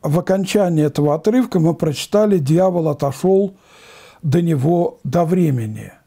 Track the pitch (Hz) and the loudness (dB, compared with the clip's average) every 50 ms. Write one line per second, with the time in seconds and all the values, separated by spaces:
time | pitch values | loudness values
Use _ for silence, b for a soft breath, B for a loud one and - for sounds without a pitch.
0 | - 156 147 175 175 - 190 196 190 185 - 208 202 180 170 156 151 147 143 - | -2 0 -2 -2 0 0 0 0 0 0 0 0 0 2 2 2 0 0 0 0
1 | 147 147 147 160 156 214 226 254 247 214 - 185 156 165 160 - - 160 139 - | 0 0 0 0 0 0 2 2 0 0 0 0 0 0 0 0 -2 -4 -4 -6
2 | - - - 208 214 214 202 180 139 127 160 170 185 190 180 175 160 160 147 - | -8 -2 0 0 2 2 2 0 0 2 2 2 2 2 0 0 -2 -2 -2 -2
3 | 143 139 131 - - 185 190 190 202 190 196 B B B B B B B B B | -4 -4 -4 -2 0 2 2 2 2 0 -6 B B B B B B B B B
4 | B B B B - 151 127 170 170 170 160 139 123 156 175 170 175 - - _ | B B B B -4 0 0 0 2 0 0 0 0 0 0 0 0 -2 -6 _
5 | _ - 123 175 170 160 180 185 175 156 135 120 113 107 107 107 107 95 - _ | _ -4 -2 -2 0 0 0 0 2 0 0 -2 -4 -6 -8 -12 -14 -18 -20 _
6 | _ | _